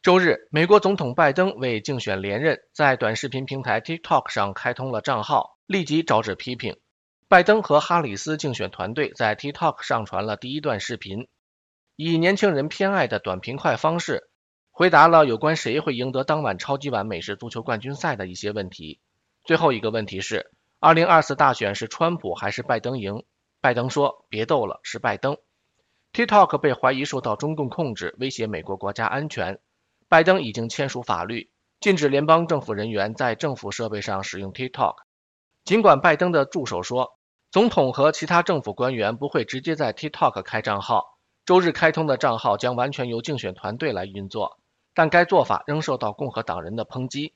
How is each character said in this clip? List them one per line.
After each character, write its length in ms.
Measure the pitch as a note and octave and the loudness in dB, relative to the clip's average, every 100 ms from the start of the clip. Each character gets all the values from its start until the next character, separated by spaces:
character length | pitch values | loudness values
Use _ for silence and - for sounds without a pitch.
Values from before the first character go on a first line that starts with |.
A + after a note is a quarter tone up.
周 160 | - F#3 | 6 4
日， 300 | F3 - - | 4 0 -2
美 160 | D3+ F3 | 0 6
国 140 | G#3 | 6
总 160 | G3 G3+ | 6 0
统 180 | C#3 | -2
拜 180 | D3 D3+ | 2 2
登 220 | C#3 F#3 | 4 0
为 260 | A2 B2+ A2 | 0 -2 -2
竞 180 | - C3 | -4 -6
选 220 | A2 G2 | -4 -4
连 220 | G2+ G2+ | -2 -2
任， 160 | D#3 C3+ _ | 0 -2 _
在 220 | - D3 B2+ | 0 2 2
短 200 | A2 A2 | -2 -2
视 140 | C3+ | -6
频 160 | C3 C3+ | -8 -6
平 160 | C3+ | -8
台 180 | B2 A2 | -2 -4
TikTok 500 | - E3 - D3 - | -4 -10 0 0 0
上 220 | - G2+ | -4 -4
开 220 | F#2+ B2+ | -2 -6
通 180 | B2 C3 | -6 -6
了 80 | A2+ | -6
账 220 | A#2+ A#2+ | -2 -4
号， 340 | G#2 C3+ - _ | 0 0 0 _
立 220 | _ G3 D#3 | _ -4 0
即 160 | D3+ | -2
招 180 | E3 A2 | 2 0
致 140 | G#2+ | 0
批 220 | F#2 - B2 | -6 -8 -8
评。 200 | A2 - _ _ _ _ _ | -8 -10 _ _ _ _ _
拜 140 | F#3 | 4
登 200 | F3+ G#3+ | 6 2
和 160 | G#3 D3 | 4 2
哈 220 | - E3+ | 4 0
里 160 | C#3 G2 | 0 -6
斯 220 | - D#3 | -6 -4
竞 160 | D3 | -4
选 160 | A2+ F#2+ | -4 -6
团 240 | - G2 | -6 -6
队 180 | B2 C#3 | -4 -4
在 220 | - A2+ G#2+ | -2 -2 -2
TikTok 460 | C#3+ C#3+ E3 - | -6 -2 -2 -2
上 240 | - A#2+ G#2 | -4 -4 -2
传 180 | F#2+ | -4
了 140 | G#2+ G#2 | -4 -6
第 160 | B2+ | -8
一 80 | D3 | -6
段 180 | D3 G#2+ | -4 -4
视 160 | - A#2 | -6 -10
频， 320 | G2 G2 C3+ _ _ _ _ _ _ | -10 -12 -12 _ _ _ _ _ _
以 220 | - D#3 E3 | -8 0 2
年 200 | E3+ G3 | 2 4
轻 160 | G3+ | 2
人 180 | D3 D3+ | 2 -2
偏 220 | - G3 | -2 0
爱 140 | G3 C3 | 0 0
的 120 | G#2 | -2
短 200 | - F#2 | -4 -6
平 200 | A2+ C#3 | -6 -4
快 180 | E3 A2+ | -2 0
方 240 | D#3 E3+ | 0 -2
式 300 | - A#2+ _ _ _ _ _ | -4 -6 _ _ _ _ _
回 180 | - F3+ | 2 6
答 200 | E3 D#3+ | 8 10
了 180 | E3 D3 | 8 6
有 100 | A2 | 4
关 180 | D3+ | 0
谁 240 | D#3+ A#2 C3+ | 0 -2 -2
会 160 | D3+ | -2
赢 160 | A#2+ B2+ | -4 -4
得 140 | C3 | -4
当 180 | C3+ D#3 | -2 0
晚 140 | C#3 F#2+ | 0 -4
超 220 | - C#3 | -4 -6
级 100 | C#3+ | -4
碗 160 | A#2 | -4
美 160 | G#2 F2+ | -4 -6
式 160 | E2 G2+ | -8 -10
足 140 | A#2+ | -8
球 120 | A#2 | -10
冠 180 | A2 A2+ | -6 -6
军 140 | B2 | -6
赛 220 | C#3 E3 A#2 | -6 -4 -4
的 100 | F#2 | -8
一 80 | |
些 180 | F2+ G#2 | -8 -6
问 180 | G#2 F#2+ | -6 -8
题。 300 | - D#2 D2 _ _ _ _ | -12 -16 -18 _ _ _ _
最 140 | - D#3 | -2 2
后 160 | D#3+ | 2
一 40 | A#2+ | 0
个 120 | A2 | -2
问 160 | A2+ G#2 | -4 -6
题 160 | F#2+ | -8
是， 280 | G#2 A2 - _ _ _ | -6 -6 -8 _ _ _
二 140 | D3 | 4
零 120 | E3 E3+ | 6 6
二 140 | E3 | 4
四 140 | - | 4
大 180 | C#3+ C#3+ | 2 2
选 220 | A#2+ G#2 | 2 -2
是 120 | G2+ A2+ | -4 -8
川 300 | - E3 F3 | -2 -2 -2
普 160 | G2+ | -6
还 160 | E2 G2+ | -6 -6
是 120 | G2+ | -6
拜 180 | A#2 A#2 | -4 -4
登 180 | A#2+ C3 | -2 -6
赢？ 260 | G2 G#2 - _ _ _ | -6 -8 -12 _ _ _
拜 140 | C3+ | 0
登 160 | A#2+ B2+ | 0 0
说， 340 | D3 C#3+ - _ | 0 0 -2 _
别 160 | G#2+ A#2 | -6 0
逗 180 | D3 | 0
了， 160 | G#2 - | 0 -6
是 160 | - - | -10 -4
拜 200 | A#2 G2+ | -4 -2
登。 180 | C3+ D3 _ _ _ _ _ _ _ | -4 -6 _ _ _ _ _ _ _
TikTok 420 | - A#3 G#3 F#3 D3 | -2 4 6 6 4
被 160 | D3 | 0
怀 200 | B2 B2+ | 2 0
疑 120 | C3+ | 0
受 160 | C#3+ C3+ | -2 -4
到 160 | A#2+ G#2+ | -4 -2
中 200 | D3 D#3 | -2 -4
共 120 | C3+ | -4
控 260 | C#3+ D3+ | -4 -4
制， 220 | G#2 F2 - | -4 -8 -6
威 120 | C3 | -8
胁 160 | - A2 | -4 -6
美 160 | F#2 | -6
国 160 | - F#2+ | -8 -6
国 160 | G2 | -6
家 100 | G2+ | -4
安 240 | A2+ C3 D3+ | -4 -2 -6
全。 320 | - F2+ G2 _ _ _ _ _ | -6 -6 -8 _ _ _ _ _
拜 160 | E3 | 4
登 160 | E3 F#3 | 6 2
已 140 | B2+ | 0
经 160 | A2+ A#2 | -6 -6
签 180 | - C#3 | -4 -4
署 140 | B2+ | -6
法 220 | A#2+ F2+ | -4 -4
律， 260 | F#2 A#2 - _ _ _ | -4 -8 -10 _ _ _
禁 160 | G#3 | 2
止 140 | F#3 D3 | 4 4
联 160 | C#3 | 2
邦 220 | D3+ E3 E3+ | 4 4 4
政 160 | D3+ | -2
府 100 | - | -2
人 180 | G#2 G#2+ | -6 -2
员 220 | G#2+ G2+ | -2 -2
在 200 | A2+ B2+ | -2 -2
政 200 | A2+ D#3 | -2 -4
府 160 | B2+ G2 | -4 -8
设 200 | - A2+ | -6 -6
备 100 | G#2 | -6
上 240 | G2+ G2 | -4 -6
使 160 | G2 F#2+ | -6 -8
用 140 | G2 | -10
TikTok。 400 | F#2+ C3 - G#2+ - _ _ _ _ _ _ - | -8 -10 -2 -2 -2 _ _ _ _ _ _ 0
尽 160 | G#3 | 4
管 180 | G#3+ C#3 | 6 6
拜 160 | F3 D3+ | 4 2
登 160 | F3+ | 2
的 140 | E3+ C#3 | 2 0
助 180 | F#3 | -4
手 180 | B2 F2 | -4 -6
说， 360 | - B2 B2+ _ _ _ _ | -4 -2 -4 _ _ _ _
总 180 | F#3 A3+ | 2 4
统 240 | - C3+ | 4 2
和 180 | B2 C#3+ | 4 2
其 140 | D#3 | 2
他 180 | D#3+ F3 | 0 2
政 200 | F3 D#3+ | 2 -2
府 100 | A2 | -2
官 220 | G2 B2 | -2 -2
员 240 | B2 G#2 A#2 | 0 -2 -2
不 100 | C#3+ | -4
会 160 | D3+ | -2
直 160 | A2 C3 | -4 -6
接 160 | D#3+ D#3 | -6 -2
在 160 | C3 | -2
TikTok 480 | - D#3 - C#3+ G2 | -4 -10 0 0 0
开 220 | - A2+ | -6 -6
账 180 | G#2+ G2+ | -2 -4
号， 380 | G2 A2+ - _ _ _ | 0 0 0 _ _ _
周 160 | - F#3 | 4 4
日 120 | F3 | 4
开 200 | - E3 | 2 2
通 140 | D#3+ D#3 | 2 -2
的 100 | B2+ | 0
账 220 | C#3 A2+ | 0 0
号 180 | B2 G2+ | 0 0
将 180 | B2+ | 0
完 160 | A#2+ B2+ | -2 -4
全 180 | C#3+ B2 | -4 -6
由 120 | A#2 | -6
竞 180 | A2+ C#3 | -6 -6
选 140 | F#2+ | -6
团 240 | F#2 G2 A#2+ | -8 -8 -4
队 160 | D#3+ | -4
来 140 | G2+ G2 | -4 -6
运 240 | G2 G2 | -10 -8
作， 280 | - G2 _ _ _ _ | -6 -6 _ _ _ _
但 160 | - D#3+ | 0 4
该 160 | F3 F3 | 4 4
做 180 | F#3 | 2
法 180 | B2 G#2 - | 2 -2 -2
仍 160 | D3+ | -4
受 160 | D#3 B2+ | -2 -2
到 160 | A2 | -4
共 160 | G#2 C#3 | -4 -8
和 120 | A2+ | -6
党 200 | - F2+ | -6 -8
人 120 | E2 | -6
的 120 | A2+ A2 | -8 -8
抨 200 | C3 B2+ | -8 -8
击。 280 | C#3 D3+ | -8 -10